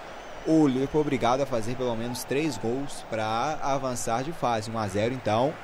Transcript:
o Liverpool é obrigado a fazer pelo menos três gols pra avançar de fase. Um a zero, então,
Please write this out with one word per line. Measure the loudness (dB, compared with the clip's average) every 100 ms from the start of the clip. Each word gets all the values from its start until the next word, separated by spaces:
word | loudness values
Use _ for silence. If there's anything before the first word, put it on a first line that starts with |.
| -14 -14 -14 -8 4
o | 6 6
Liverpool | 4 2 2
é |
obrigado | 2 2 2 2
a | 2
fazer | 0 -2
pelo | -2 -2 -2
menos | -4 -6
três | -2 -2 0 -2
gols | -2 -2 -4 -8 -6
pra | -4 -2 0 -2 -2
avançar | -2 0 -2 -2 0 -2
de | -2
fase. | -2 0 0 -2
Um | -4
a | -2
zero, | 0 0
então, | 0 0 2 2 0